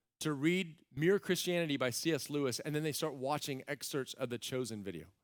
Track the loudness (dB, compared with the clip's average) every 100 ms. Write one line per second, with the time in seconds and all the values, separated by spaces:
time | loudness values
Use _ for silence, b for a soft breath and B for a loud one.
0 | _ -6 -2 2 4 4 0 -6 _ 0
1 | 4 4 4 0 2 2 2 2 2 2
2 | 2 0 0 0 2 0 -2 0 0 0
3 | -2 -2 -2 -2 -2 -6 -6 -6 -4 -4
4 | -4 -4 -4 -4 -4 -2 -2 -4 -6 -8
5 | -10 _